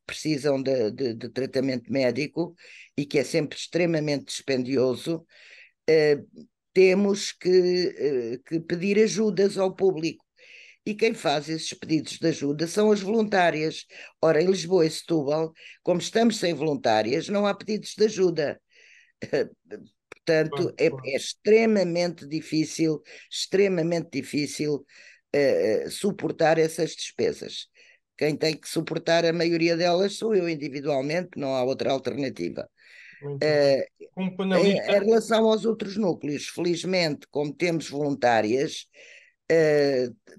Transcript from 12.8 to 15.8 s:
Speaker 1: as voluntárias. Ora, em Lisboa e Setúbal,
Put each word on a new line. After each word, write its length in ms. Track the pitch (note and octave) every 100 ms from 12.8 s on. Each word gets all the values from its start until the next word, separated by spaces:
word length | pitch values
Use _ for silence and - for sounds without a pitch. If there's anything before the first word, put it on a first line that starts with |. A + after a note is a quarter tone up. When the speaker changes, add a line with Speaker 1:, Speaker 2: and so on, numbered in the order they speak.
| G#3+
Speaker 1:
as 100 | G#3
voluntárias. 840 | F#3+ A3+ G#3 G3+ F3 D3+ D#3 - - - - -
Ora, 220 | D#3+ D#3
em 60 | F3+
Lisboa 360 | F#3+ E3 F#3
e 60 | D#3+
Setúbal, 640 | - - E3 C3+ D#3 D#3+ - - -